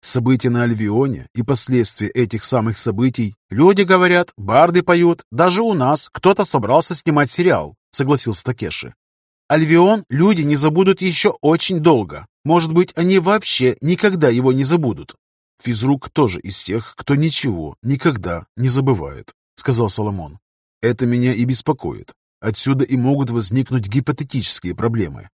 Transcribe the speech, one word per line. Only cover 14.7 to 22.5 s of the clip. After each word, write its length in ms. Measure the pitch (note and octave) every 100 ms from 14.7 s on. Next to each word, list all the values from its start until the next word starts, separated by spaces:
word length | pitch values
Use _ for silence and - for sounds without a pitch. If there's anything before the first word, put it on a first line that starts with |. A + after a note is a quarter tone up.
| E3+ C#3 E2 D2 - _ _ _ _
Физрук 480 | - A2+ C3 C#3 -
тоже 300 | - B2+ F2
из 240 | F#2+ -
тех, 320 | - G#2+ - -
кто 180 | - C#3+
ничего 600 | D#3+ - C3+ F2+ D2+ -
никогда 640 | A#2 C#3 E3+ B2 F2+ E2+ - -
не 100 | B2+
забывает, 680 | B2 C3+ A2 C#2 C2+ - _ _ -
сказал 340 | - A#2+ A2
Соломон. 500 | - G#2 G2 D#2 D2+ _ _ _ _
«Это 240 | A2+ A#2 B2
меня 280 | B2 B2
и 120 | A2 A#2+
беспокоит. 680 | B2+ - C#3+ E2 A1+ - - _ _
Отсюда 440 | G#2+